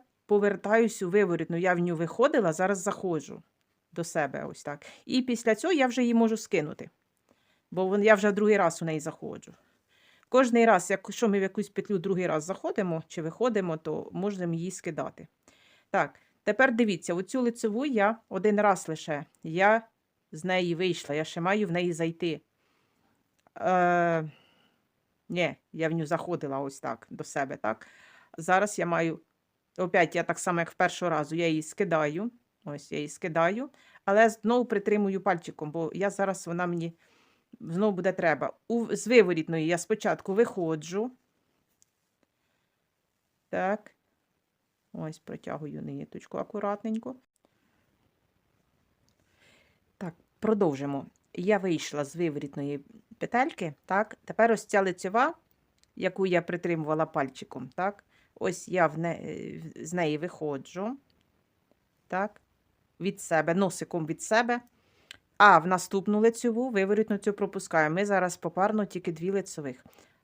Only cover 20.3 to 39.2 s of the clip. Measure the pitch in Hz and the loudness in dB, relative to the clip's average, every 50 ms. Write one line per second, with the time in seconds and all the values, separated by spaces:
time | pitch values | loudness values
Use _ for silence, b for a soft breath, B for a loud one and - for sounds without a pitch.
20.3 | - 156 170 185 185 185 180 170 165 156 185 185 170 - - - 143 151 156 - | -14 -8 -4 0 0 0 2 0 0 0 0 -2 -2 -2 -4 -6 -4 -4 -4 -6
21.3 | - 175 165 185 202 208 208 170 170 175 180 175 170 156 170 165 165 - 180 170 | -6 -4 0 0 2 2 0 0 0 0 0 -2 -2 -2 -2 -4 -4 -4 -4 -4
22.3 | 151 - _ _ _ _ _ _ _ _ _ _ _ _ _ _ _ _ _ _ | -4 -6 _ _ _ _ _ _ _ _ _ _ _ _ _ _ _ _ _ _
23.3 | _ _ _ _ _ - - 180 185 180 175 175 175 175 170 170 165 160 156 151 | _ _ _ _ _ -4 0 2 2 4 4 4 4 4 2 2 2 0 -2 -6
24.3 | b b b b b b b b b b b b _ _ _ _ _ _ _ - | b b b b b b b b b b b b _ _ _ _ _ _ _ -8
25.3 | 170 175 170 143 - _ _ _ - 156 160 156 165 165 156 143 170 156 - 175 | -4 -2 -2 -2 -4 _ _ _ -6 -4 -2 -2 0 -2 -2 -2 -2 -4 -2 -4
26.3 | 175 135 - 139 135 135 143 139 - - - 135 120 - - - - - - - | -6 -6 -4 -6 -6 -6 -6 -8 -10 -8 -8 -8 -8 -8 -12 -18 -14 -14 -14 -8
27.3 | - 151 139 131 139 - - 107 110 - - B B B B B B B B B | -4 -6 -4 -4 -6 -6 -6 -6 -6 -6 -10 B B B B B B B B B
28.3 | B - 160 190 185 190 202 208 - - 170 170 170 170 165 165 156 - _ _ | B -10 0 2 2 4 2 0 -2 -2 -2 0 0 0 0 0 -2 -6 _ _
29.3 | _ _ _ _ _ _ _ _ - - 185 175 180 185 170 156 - 170 165 - | _ _ _ _ _ _ _ _ -6 -6 -4 0 4 4 2 4 2 -4 -2 -2
30.3 | 165 - - 190 175 170 165 - - - 185 170 - - 180 170 160 151 147 143 | -4 -4 -2 -2 0 0 -2 -4 0 0 0 0 0 -2 -2 0 0 0 -2 -2
31.3 | 160 170 170 165 160 156 156 - - - 202 175 165 156 151 147 151 175 214 240 | -2 -2 0 0 0 0 -4 -6 -4 -4 -2 0 2 0 0 0 -2 -4 -6 -8
32.3 | - _ _ _ _ _ - 165 143 147 - - 156 147 147 151 - - - 180 | -10 _ _ _ _ _ -14 -12 -12 -12 -12 -8 -8 -8 -8 -8 -10 -8 -8 -2
33.3 | 156 165 165 175 202 233 277 269 b b b b b b b 196 196 214 226 220 | 0 2 2 2 0 -2 -6 -10 b b b b b b b 2 6 6 6 6
34.3 | 220 - - 214 240 247 240 247 220 202 202 220 208 208 202 196 190 185 185 202 | 4 0 0 2 2 2 2 2 -2 -2 0 0 0 2 2 0 -2 -2 0 0
35.3 | 180 165 - - - - 156 151 147 165 165 - - 170 196 202 196 - 196 196 | 0 0 -4 -12 -12 -10 -10 -8 -6 -6 -6 -6 -4 -2 -2 -2 0 -2 -2 -2
36.3 | 185 190 - 170 170 175 180 175 175 170 165 165 165 b b b b b b b | -2 -6 -8 -8 -4 -4 -2 -2 -2 -4 -4 -6 -8 b b b b b b b
37.3 | b b b b - - - 151 165 185 214 214 196 175 175 185 185 185 175 165 | b b b b -20 -16 -12 -6 -2 0 0 0 0 0 -2 -2 -2 2 2 2
38.3 | 147 131 143 - - _ _ - 226 233 226 - 214 190 - 208 254 240 | 2 2 -2 -6 -8 _ _ -4 -2 -2 -2 -2 -4 -4 0 6 6 8